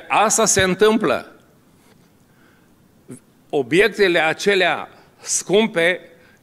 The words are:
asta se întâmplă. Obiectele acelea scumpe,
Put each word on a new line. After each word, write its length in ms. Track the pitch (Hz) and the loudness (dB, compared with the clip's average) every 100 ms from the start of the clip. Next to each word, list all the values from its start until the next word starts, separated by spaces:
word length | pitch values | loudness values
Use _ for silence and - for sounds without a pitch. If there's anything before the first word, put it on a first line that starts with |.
| - | -2
asta 360 | 151 208 214 | 0 0 0
se 180 | 196 190 | 0 0
întâmplă. 760 | 190 180 214 220 165 98 - - _ _ _ _ _ _ _ _ _ _ _ _ _ _ _ _ - 127 _ _ _ | 0 2 2 2 0 -4 -6 -20 _ _ _ _ _ _ _ _ _ _ _ _ _ _ _ _ -20 -20 _ _ _
Obiectele 680 | 147 120 170 214 - 196 170 | -4 0 2 2 2 0 2
acelea 680 | 156 156 202 196 170 127 - - _ _ | -2 -2 0 2 0 -2 -8 -20 _ _
scumpe, 800 | - - - 202 226 170 165 180 - - _ _ | -8 -8 0 0 0 0 -2 -2 -8 -20 _ _